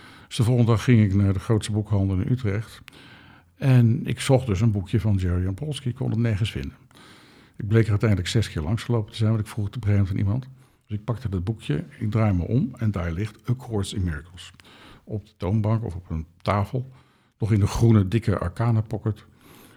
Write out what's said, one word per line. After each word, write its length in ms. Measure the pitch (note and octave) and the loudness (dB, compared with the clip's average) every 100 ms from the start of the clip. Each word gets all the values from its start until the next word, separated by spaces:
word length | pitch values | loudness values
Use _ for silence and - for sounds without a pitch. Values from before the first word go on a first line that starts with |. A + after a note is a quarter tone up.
| - - - | -20 -20 -8
Dus 100 | - | -2
de 60 | |
volgende 280 | A2 B2 A#2 | 2 4 4
dag 120 | A2 | 4
ging 180 | - A#2 | 4 6
ik 100 | G#2 | 6
naar 200 | G2+ G2 | 4 2
de 60 | F#2+ | 2
grootste 320 | - A2 - | 0 -2 0
boekhandel 460 | G#2+ G#2+ G#2 G2 F#2 | -4 0 0 0 0
in 140 | - | 0
Utrecht. 500 | B2+ G#2+ G2+ A2+ - - - - - - - _ - | -2 -2 -4 -6 -14 -20 -20 -20 -20 -20 -20 _ -4
En 500 | C3+ B2+ A#2 A#2+ B2+ | 4 6 6 4 -2
ik 140 | B2 | -2
zocht 260 | - C3 A2 | 2 2 2
dus 140 | F#2 | 0
een 100 | A#2 | 2
boekje 280 | G2+ F2+ A#2 | 0 -2 -2
van 160 | G#2+ G2 | 0 0
Jerry 280 | F2+ F2+ | 0 -2
Jampolsky, 440 | F#2 F#2 D#3 C#3 B2 | -2 -4 -8 -6 -6
ik 80 | A#2+ | -6
kon 140 | B2+ | -4
het 100 | A2+ | -2
nergens 320 | A#2 G2 G#2+ | 0 -2 -2
vinden. 220 | C#2 C#2+ - _ - - - - - - - | -4 -10 -12 _ -20 -20 -20 -20 -20 -20 -10
Ik 100 | G#2 | 0
bleek 160 | A2+ | 2
er 60 | A2 | 4
uiteindelijk 400 | G2+ A2+ G2 F2 | 2 2 0 0
zes 200 | A#2+ - | -2 -2
keer 120 | E2+ | -4
langs 220 | D2+ A2+ | -4 -4
gelopen 280 | - A#2+ G2+ | -2 -4 -4
te 60 | - | -2
zijn, 120 | A2 | 0
want 120 | A2 | 0
ik 60 | G#2 | -2
vroeg 180 | - G2+ | -6 -6
het 100 | B2 | -4
op 60 | |
een 60 | G2+ | 0
gegeven 260 | G2+ F#2+ F#2+ | 2 2 0
moment 120 | G2+ | 0
aan 60 | |
iemand. 300 | A#2+ B2+ - _ _ - | -2 -6 -14 _ _ -10
Dus 100 | G#2+ | -8
ik 60 | |
pakte 260 | - G#2+ F#2+ | -6 -6 -4
dat 140 | F#2+ | -4
boekje, 400 | F#2 A2 - D3 F3+ - | -4 -4 -4 -6 -6 -8
ik 120 | A2 | -2
draai 220 | A2 A2 | 2 2
me 100 | F2+ | 2
om 260 | - B2 E3+ - | 2 0 0 -2
en 140 | A2 | -4
daar 200 | G2 F2 | -2 -4
ligt 380 | E2 G#2+ - - | -4 -6 -6 -4
A 40 | B2 | -4
Course 380 | - G#2+ G2 G#2+ | -4 -4 -4 -4
in 80 | |
Miracles. 480 | F2+ D2 E2+ F2+ - - - - - - | -4 -4 -10 -20 -20 -20 -20 -20 -20 -20
Op 220 | - A2 - | -10 -10 -10
de 60 | _ | _
toonbank 460 | F2 A2 G#2 A2 | -2 0 0 -2
of 120 | - F2 | -4 -8
op 140 | - | -8
een 160 | D#2+ D#2+ _ | -8 -8 _
tafel, 500 | - G2+ G2 C3 B2+ - _ _ _ - | -2 0 0 -4 -8 -14 _ _ _ -6
nog 140 | G2+ | 0
in 80 | A2 | 2
de 80 | G2 | 2
groene, 400 | - A#2 A2 F#2 | 4 6 6 4
dikke 300 | A2 G#2 F#2+ | 0 0 -2
arcana 440 | F2 - A#2 A2+ | -2 -2 0 0
pocket. 440 | G#2+ G#2+ G#2+ G2+ - _ - - - | -2 -4 -4 -6 -10 _ -20 -20 -20